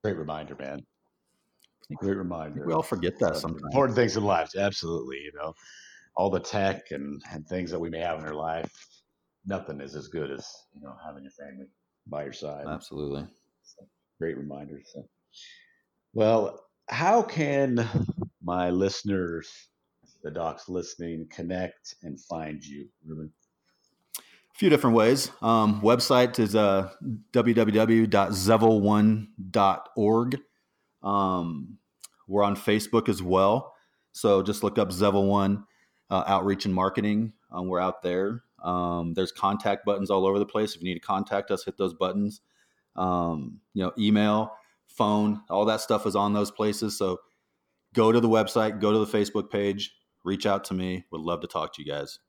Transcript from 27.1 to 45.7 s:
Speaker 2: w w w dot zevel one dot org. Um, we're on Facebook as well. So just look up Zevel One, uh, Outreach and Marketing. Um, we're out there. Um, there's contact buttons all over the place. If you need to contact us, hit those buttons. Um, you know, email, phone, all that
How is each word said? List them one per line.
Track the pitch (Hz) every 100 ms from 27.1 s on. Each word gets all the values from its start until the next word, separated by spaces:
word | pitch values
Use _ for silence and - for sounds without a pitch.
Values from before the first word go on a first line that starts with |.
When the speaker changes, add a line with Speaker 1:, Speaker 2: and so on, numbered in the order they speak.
| 107 -
Speaker 2:
w | 123 117 113
w | 107
w | 107 110 113 110
dot | 101 98
zevel | 101 92 110 113 110
one | 101 104 107 107 104 - 95
dot | 107 98 90 - -
org. | 104 113 120 139 _ _ _ _ _ _
Um, | 98 101 95 92 85 78 64 - _ _ - _ -
we're | 101
on | 101 101
Facebook | - 107 104 117 113
as | 92
well. | 90 92 98 120 - _ _ _ _
So | - 107 98
just | 92 104
look | 104 107
up | 95
Zevel | 90 104 98 98
One, | 101 98 101 - _ _ _ _
uh, | 95 -
Outreach | 98 98 98 104
and |
Marketing. | 92 95 110 104 104 110 _ _
Um, | 87 92
we're | 90
out | 92 -
there. | 90 90 98 117 _ _
Um, | 87 90 87 85 85
there's | 85 92
contact | - 98 104 107 101 -
buttons | 101 98
all | 98 95
over | 101
the | 101
place. | 107 107 -
If |
you | 90
need | 87
to | -
contact | 98 104 101 -
us, | 98
hit | - -
those | 92
buttons. | 82 92 98 104 104 _ _ _ _ _ -
Um, | 92 90 85 80 62 - _
you | 101
know, | 92 -
email, | 107 107 104 107 110 - _ _ _
phone, | - 107 107 107 107 _
all | 95
that | 107